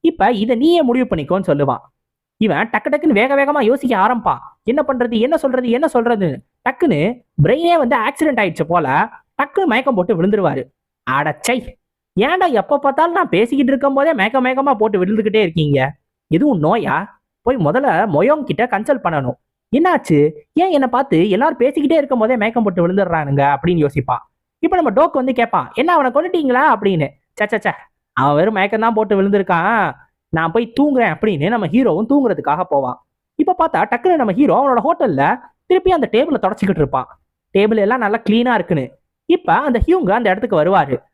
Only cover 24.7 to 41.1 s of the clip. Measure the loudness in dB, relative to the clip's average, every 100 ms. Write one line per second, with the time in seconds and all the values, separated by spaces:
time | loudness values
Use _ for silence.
24.7 | 2 2 2 2 0 -2 -2 -2 -2 -4
25.7 | -2 0 2 2 0 -2 -2 0 2 2
26.7 | 2 0 0 -2 _ _ -6 -4 -2 -4
27.7 | -6 -14 _ _ -2 0 2 2 0 -2
28.7 | 0 0 0 0 0 2 0 0 0 0
29.7 | 0 -2 -6 _ _ _ -4 0 -2 -2
30.7 | 0 0 2 0 0 -2 0 -2 -2 0
31.7 | 2 2 0 2 2 2 -2 -2 -2 0
32.7 | -2 -2 -8 _ _ _ -4 -2 0 0
33.7 | 0 -2 -2 0 2 0 2 2 2 2
34.7 | 0 0 0 0 0 0 -2 -8 _ _
35.7 | 0 2 0 0 0 0 0 -2 -2 -2
36.7 | 0 0 -2 -6 -16 _ _ _ 0 2
37.7 | 2 0 0 -2 -2 0 0 2 0 0
38.7 | -4 -4 _ _ _ _ -2 2 0 0
39.7 | 0 2 0 2 0 0 -2 0 0 2
40.7 | 2 0 -4 _